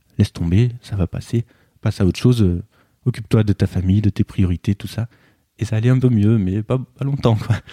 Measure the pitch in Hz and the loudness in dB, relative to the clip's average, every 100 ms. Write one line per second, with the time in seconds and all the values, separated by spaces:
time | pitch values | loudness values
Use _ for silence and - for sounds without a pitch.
0 | _ - 104 - 85 95 123 120 - 101 | _ -4 -4 -2 -2 0 0 -4 -8 -4
1 | 85 90 - 117 - _ _ _ 110 - | -4 -6 -4 -4 -4 _ _ _ -6 0
2 | 92 - 123 120 95 87 - _ _ _ | 0 2 2 4 2 0 -6 _ _ _
3 | 131 120 - 113 104 95 98 92 92 101 | -6 -6 0 0 2 0 -2 -2 0 2
4 | 104 - 101 - 90 87 - 101 101 - | 0 -2 -4 -2 -2 -2 -4 -6 -6 -8
5 | 117 _ _ _ _ - 107 110 117 131 | -10 _ _ _ _ -10 -6 -2 2 2
6 | 127 113 104 117 92 101 107 131 - - | 4 4 4 2 2 -2 -2 -4 -6 -8
7 | 139 143 123 110 - 107 - | -6 0 2 2 0 -4 -6